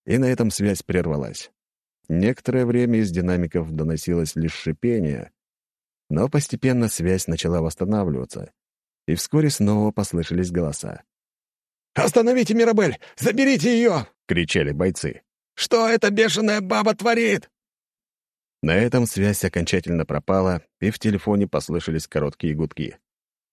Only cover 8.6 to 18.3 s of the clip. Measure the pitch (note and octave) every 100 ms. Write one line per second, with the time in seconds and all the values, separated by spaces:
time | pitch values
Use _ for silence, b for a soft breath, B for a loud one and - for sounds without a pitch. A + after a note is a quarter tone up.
8.6 | _ _ _ _ - E2 - D3+ D3 -
9.6 | G#2 G#2 G#2+ G#2+ G2 E2+ D#2+ F2 F2+ F2
10.6 | D#2 C#2+ G1+ G1+ _ _ _ _ _ _
11.6 | _ _ _ - - A#3+ A#3 B3+ G#3+ A3+
12.6 | A#3 G#3+ E3+ - B - D#3 A#3+ C4+ A3+
13.6 | G#3 A#3 A#3 D#3 - _ - F2 E2 F#2
14.6 | C#2+ D2 F#2 - C#2 - _ _ _ -
15.6 | - A#3 A3+ A3+ G3+ G#3 A3 G3+ G#3+ G#3
16.6 | F#3 G#3+ G#3+ G#3+ A3+ A#3 A3+ G3+ - _
17.6 | _ _ _ _ _ _ _